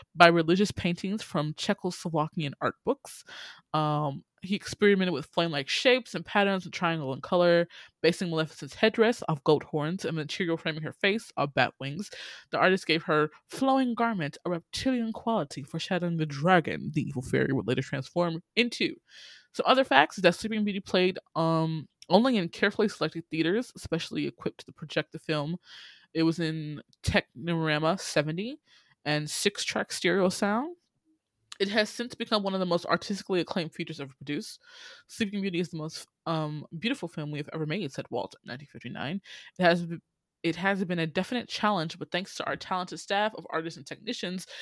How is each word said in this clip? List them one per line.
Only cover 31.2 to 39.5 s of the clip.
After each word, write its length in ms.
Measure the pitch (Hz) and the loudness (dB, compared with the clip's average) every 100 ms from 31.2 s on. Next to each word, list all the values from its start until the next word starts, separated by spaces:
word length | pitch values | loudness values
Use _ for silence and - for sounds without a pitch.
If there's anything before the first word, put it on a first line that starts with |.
| _ _ _ - | _ _ _ -6
It 100 | 196 | -2
has 200 | 220 214 | 0 0
since 240 | - 240 | -4 -8
become 300 | - 233 220 | -8 -2 0
one 100 | 196 | 0
of 60 | 190 | -2
the 80 | 180 | 0
most 180 | 170 - | 0 2
artistically 540 | 175 - 196 - 185 | 0 0 -6 -2 -2
acclaimed 340 | 160 196 156 | 0 -4 -4
features 260 | - 165 156 | -6 -10 -10
ever 140 | 139 - | -12 -12
produced. 460 | 139 147 160 - _ - - - - | -8 -6 -8 -14 _ -20 -20 -20 -12
Sleeping 340 | - 214 202 | -4 -4 -2
Beauty 180 | 196 175 | -2 -2
is 100 | 175 | -4
the 80 | 160 | -6
most, 300 | 156 - - _ - | -8 -10 -16 _ -4
um, 400 | 160 151 151 - 165 | -4 -4 -8 -10 -6
beautiful 320 | 226 277 170 | -4 -4 -6
film 220 | - 147 | -8 -6
we 80 | 147 | -6
have 100 | 147 | -6
ever 140 | 156 151 | -6 -4
made, 260 | 180 143 | -4 -4
said 140 | - - | -8 -6
Walt 240 | - 95 - | -6 -6 -10
in 60 | - | -14
nineteen 180 | 131 143 | -14 -14
fifty-nine. 500 | - 123 - 120 190 - - - | -16 -12 -8 -6 -6 -10 -18 -12